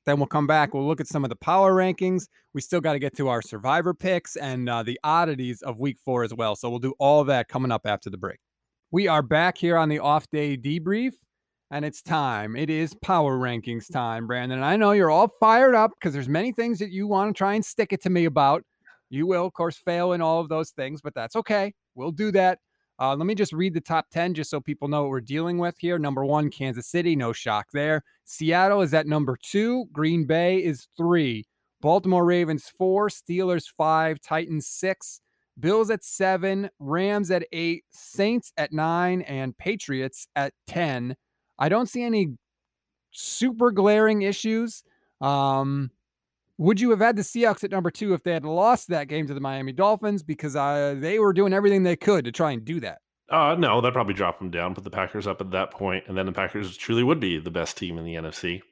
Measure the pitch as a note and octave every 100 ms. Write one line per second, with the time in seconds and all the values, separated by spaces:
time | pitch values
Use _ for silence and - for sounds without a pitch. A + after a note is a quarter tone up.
0 | - C#3+ C#3 D3+ D3 D#3 C#3+ C#3 C#3 D#3+
1 | D3 D3+ C3 - - F#3 F#3+ F#3 F#3 -
2 | F#3 F#3 - _ _ C#3+ - F3 D#3 C#3+
3 | C#3 - C3+ A#2 - G#2+ B2+ D#3+ F3 E3+
4 | F#3 F3 - - C#3 B2+ B2 A#2+ A2 B2+
5 | D3+ E3 E3 C3+ B2 A#2 C3+ A2+ C#3 B2
6 | - B2 A2+ A2+ A2 G2+ A#2+ A#2+ C3 -
7 | C#3 D3 C#3+ C3 - C3 C3 A2 A2 G2+
8 | G#2 F#2 F#2+ - _ _ _ _ _ E3+
9 | G3 D3+ C3 D#3 F3+ - E3+ E3+ D#3 D3+
10 | C#3+ D3+ - D3+ D3 C3+ C3+ E3 D#3+ G#3+
11 | B3+ - _ _ _ _ - C#3+ D3 -
12 | - C#3+ C3+ G#2+ G#2+ A#2 D#3 D#3 D#3+ -
13 | - F3+ D3 C3 B2+ A#2 A2+ A#2 - C#3
14 | A#2 A2+ A2+ B2 B2+ C3 C#3+ G#3 G#3 G#3
15 | E3+ D#3+ G#3+ - A3 A3+ C4 A#3 A3 -
16 | E3+ C#3 C3 D#3 A#3+ A3+ A#3 F#3+ G3+ F#3
17 | G#3 G3 G#3 - G3 G#3+ - - G#3 F#3+
18 | F#3 F3 E3 D3 C#3 E3 - _ _ _
19 | _ C3+ F3 F3+ F3+ - E3+ - - E3+
20 | F3+ F3 D#3+ E3 D#3 D#3 D#3+ - C3+ D3+
21 | D3 - A2+ A3+ A3 G#3 G3+ - _ B2+
22 | D3 D#3 G#3+ F#3+ F#3 F#3 _ _ _ -
23 | C3 C#3 F3 G#3+ G3+ D#3 F#3+ D#3+ - C3
24 | - E3 F3+ D#3 D3 D3 C#3+ C#3+ C#3+ D3
25 | C#3+ C3 A2+ D3 E3+ F3 F3 - F3 F3
26 | D3 C3+ C#3 D3+ D3 - C3+ A#2+ - F3
27 | E3+ D3 A#2 A2+ A#2+ G#2+ - D3 D3+ D#3
28 | - _ - - D#3 E3+ F#3+ G3+ E3+ D#3
29 | D3+ D3+ C3+ B2+ - G3 A3+ B3+ G3 D3
30 | D#3+ E3+ C#3+ D#3+ F3 F#3+ E3+ C#3 - -
31 | E3+ F3 C#3 A2 - _ _ _ D3 F#3
32 | F#3 F3+ F3 F3 E3 D3+ - - F#3 G3
33 | G#3 - - F3 F#3 F3 - - D#3 D#3+
34 | D#3+ D#3 - D#3+ E3 D#3 - - F#3 F#3
35 | - - _ _ _ - D#3 A3 G#3+ G#3+
36 | - - F#3+ F#3 F#3+ F#3+ G3 - C#3 E3
37 | G3 G#3 F3+ F3+ E3 E3 E3+ E3+ - -
38 | - - G#3 A#3+ - - D3 D#3 D#3+ E3+
39 | F3+ F#3 - C#3 C3 - F#3 A3 - C3
40 | C3 - - C#3+ C#3 - - E3+ E3 B2+
41 | B2 C3+ _ _ _ - D3 G#3+ B3 B3
42 | A#3+ A3 E3 A#2 _ _ _ _ _ _
43 | _ - - - B3+ A3+ A#3+ G3+ G3+ G#3+
44 | A3 G#3+ G3 F#3+ A3 A3 A#3 - - _
45 | _ - C#3 C#3 C#3 C3+ C#3 C#3 C3 -
46 | _ _ _ _ _ - D#3 G#3 B3 G#3
47 | A3+ G#3 F#3 A#3 A#3 G3+ G3+ F#3+ E3+ -
48 | G#3 F3 F3+ E3 D3+ E3 G#3+ B3 - E3
49 | C#3 D3+ D3 C3+ C3+ C3+ C3+ C3 G3 G#3+
50 | G#3+ G3+ D3+ D3+ D3+ C#3+ C#3+ D3 C#3+ C#3
51 | D#3 A3 G3+ F3+ G3+ F#3+ G3+ G3 F#3 E3+
52 | - F#3+ C3+ - D#3 A#2+ A2 E3 G#2 D#2
53 | _ _ - D#3+ D3 E3+ C#3+ A2+ B2 B2+
54 | G2+ F#2+ F2 - F#2 E2+ F2+ F#2 F#2+ F#2+
55 | F#2 G#2+ G2 F#2 F#2+ F#2 F#2+ - G2 F#2
56 | - F#2+ F#2+ F2+ F#2+ G#2 F#2+ - - A#2
57 | B2 D#3+ G2 D#2 E2+ E2+ E2 - F2+ E2+
58 | E2 E2+ D#2+ - F2+ F2+ -